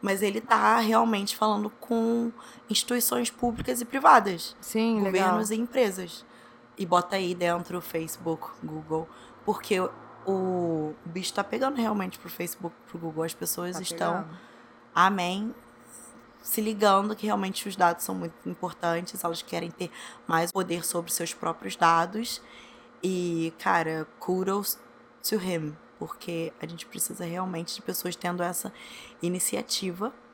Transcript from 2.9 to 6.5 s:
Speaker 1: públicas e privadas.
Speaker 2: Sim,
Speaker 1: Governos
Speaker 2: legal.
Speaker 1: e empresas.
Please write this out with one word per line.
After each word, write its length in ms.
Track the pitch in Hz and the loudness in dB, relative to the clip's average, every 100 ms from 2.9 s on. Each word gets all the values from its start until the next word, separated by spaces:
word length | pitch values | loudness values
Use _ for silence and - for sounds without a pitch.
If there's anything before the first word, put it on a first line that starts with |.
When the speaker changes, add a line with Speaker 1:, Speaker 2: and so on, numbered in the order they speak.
| 247 233 247 240 | 0 2 0 -2
Speaker 1:
públicas 480 | - 240 226 - 247 | 0 -2 0 -2 -2
e 60 | 233 | -2
privadas. 720 | 269 302 262 202 175 - - | 4 8 8 8 -2 -6 -12
Speaker 2:
Sim, 420 | - 220 226 220 | -4 0 2 4
Speaker 1:
Governos 480 | 202 185 185 185 214 | 4 4 4 4 2
Speaker 2:
legal. 100 | 220 | 0
Speaker 1:
e 20 | |
empresas. 640 | 240 262 226 185 180 - - - - | 0 2 2 2 -8 -12 -18 -20 -20